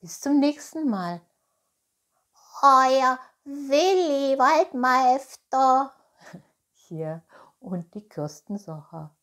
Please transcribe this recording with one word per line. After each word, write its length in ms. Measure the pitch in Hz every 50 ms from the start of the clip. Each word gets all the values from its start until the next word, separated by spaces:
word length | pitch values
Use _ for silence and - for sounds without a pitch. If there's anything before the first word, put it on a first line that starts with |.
Bis 200 | - 170 - -
zum 180 | - 285 285 294
nächsten 500 | 269 294 294 294 - - - 320 320 277
Mal. 320 | 220 196 180 175 175 170 _ _ _ _ _ _ _ _ _ _ _ _ _ _ _ _ _ _ _ _ _ _ _ _ _ _ - - -
Euer 560 | 277 269 262 262 262 262 269 262 254 254 247 - _ _ _ _
Willi 920 | 285 277 285 285 269 269 294 330 370 392 370 359 320 285 277 277 277 269 269
Waldmeister. 1500 | 262 269 320 311 370 - - 240 247 254 254 254 262 247 254 277 262 - - - _ _ - 262 269 262 262 262 269 269 - _ _ _ _ _ _ - -
<laughs> 400 | 180 _ _ _ _ _ _ _
Hier 500 | _ _ _ 175 160 160 156 160 165 165 _ _ - - _ _ _
und 340 | _ 196 185 180 170 170 _
die 140 | 208 208 _
Kirsten 480 | - - 147 151 151 - _ _ 202
Socher. 580 | 202 202 - 160 156 151 _ - 165 156 156 _ _